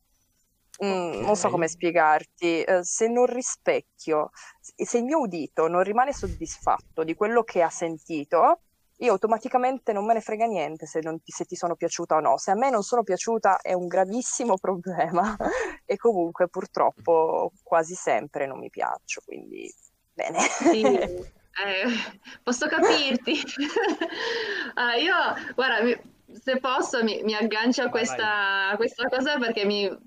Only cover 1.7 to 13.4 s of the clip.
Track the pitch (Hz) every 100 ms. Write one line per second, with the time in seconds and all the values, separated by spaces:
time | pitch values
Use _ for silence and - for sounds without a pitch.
1.7 | - 175 165 156 151 - _ 170 165 -
2.7 | 180 175 - 226 240 247 247 - - -
3.7 | 139 - - - 151 - - - - -
4.7 | - 214 240 247 320 226 175 135 - 160
5.7 | 175 190 220 269 262 185 - 165 - -
6.7 | - - - 160 165 208 233 226 180 165
7.7 | - 165 160 - 156 143 165 262 349 _
8.7 | _ _ - 247 190 220 220 254 254 254
9.7 | 269 - 202 214 226 - 214 233 190 147
10.7 | 160 160 160 160 160 - - 170 180 175
11.7 | 165 170 - 170 156 143 139 - 202 269
12.7 | 226 196 240 196 180 226 226